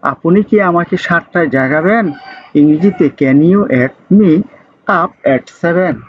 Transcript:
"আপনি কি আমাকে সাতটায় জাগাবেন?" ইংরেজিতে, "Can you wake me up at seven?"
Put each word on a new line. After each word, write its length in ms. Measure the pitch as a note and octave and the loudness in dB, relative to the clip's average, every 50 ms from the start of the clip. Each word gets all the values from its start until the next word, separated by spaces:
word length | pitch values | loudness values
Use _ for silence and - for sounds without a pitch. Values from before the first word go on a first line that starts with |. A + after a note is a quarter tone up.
| - | -6
"আপনি 360 | D3 C3+ - _ E3 F3 G3+ G#3 | -6 -8 -4 _ 0 2 2 0
কি 140 | - - G#3 | 0 0 0
আমাকে 340 | G3+ F3+ E3+ E3+ E3+ - - F3+ | 0 0 0 -2 -2 -4 -6 -8
সাতটায় 520 | - - F3 E3+ E3 - _ F#3 E3+ D3 | -4 -2 -4 -4 -4 -4 _ -4 -2 -2
জাগাবেন?" 560 | A#2+ C3+ C3+ C3 C#3+ D#3 D#3+ F#3 G#3+ A#3 A3 F3 C#3 - - - - - - - _ | -2 -2 -2 -2 -2 -2 0 0 0 0 -2 -4 -6 -8 -14 -20 -20 -20 -20 -4 _
ইংরেজিতে, 500 | D3 D3 D3+ D3+ D3+ E3+ G3+ F#3 - F3 C#3+ | 2 2 2 2 2 0 -2 0 0 -2 -2
"Can 260 | - - D3 C3+ C3 C#3+ | -2 -2 -2 2 2 2
you 180 | D3+ E3+ F#3 G3+ G3+ D#3+ | 4 4 2 2 0 0
wake 320 | C3 B2+ B2 C3 - _ _ _ | 0 -2 -2 -2 -4 _ _ _
me 220 | F3+ G3+ G#3+ F#3 D#3 E3+ G#3 - - - _ _ _ _ _ - | 2 2 4 4 2 0 0 -4 -10 -20 _ _ _ _ _ -4
up 240 | G3+ F3 E3 F3+ - _ _ | -2 -2 -2 -4 -8 _ _
at 200 | D3 C3+ B2+ B2 - | -2 -2 -2 -4 -8
seven?" 440 | - _ - E3+ E3+ F3 F#3 F3 C#3+ A2+ A#2 | -18 _ -4 -2 -2 0 -2 -2 -4 -8 -10